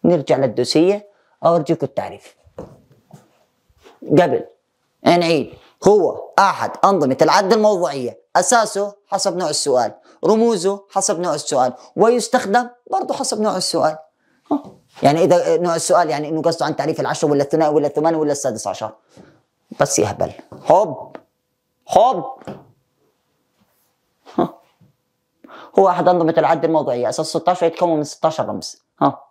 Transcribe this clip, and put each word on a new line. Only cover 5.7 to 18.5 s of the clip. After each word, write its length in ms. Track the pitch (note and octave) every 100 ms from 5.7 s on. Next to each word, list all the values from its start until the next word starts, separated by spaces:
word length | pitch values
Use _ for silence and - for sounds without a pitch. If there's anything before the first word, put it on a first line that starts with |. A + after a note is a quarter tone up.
| _ F#3+
هو 420 | G#3 D#3+ - - -
أحد 320 | G3 D#3 A2 -
أنظمة 320 | F#3+ G3 C3+ C3
العد 300 | D#3 F3+ F#3+
الموضوعية، 680 | A3+ G#3+ G3 E3+ C#3+ A#2+ A2 _ -
أساسه 580 | F#3 A#3+ G#3+ G3 G3+ G3+ _
حسب 300 | G3 G3 F3
نوع 140 | E3
السؤال، 440 | D3 - B2 A2 - _ _
رموزه 600 | E3+ A3 A#3 G#3+ F3+ G3+ _
حسب 300 | G3 G3+ E3+
نوع 140 | F3+
السؤال، 380 | D3+ - C#3 B2+ B2 - -
ويستخدم 720 | G#3+ A#3+ - B3 F#3+ A#3 B3 - -
برضه 240 | F#4+ -
حسب 260 | - C4+ G#3+
نوع 160 | G#3+ F#3
السؤال. 420 | - D#3 - - - _ _ _ _
ها. 100 | C#3+ - - _ -
يعني 220 | C#3 D#3
إذا 320 | F3+ F3 E3+ E3
نوع 200 | F3 E3
السؤال 340 | - F3 E3
يعني 180 | C#3+ D3
إنه 140 | D#3+
قصده 240 | E3 - D3+
عن 100 | D3+
تعريف 240 | D3 D#3
العشرة 300 | B2+ D#3 D3+
ولا 120 | C#3+
الثنائي 320 | C#3+ D#3 D#3
ولا 120 | D3+ D3
الثماني 300 | D3+ D#3+ D#3+
ولا 160 | D3+
السادس 340 | C#3+ C3+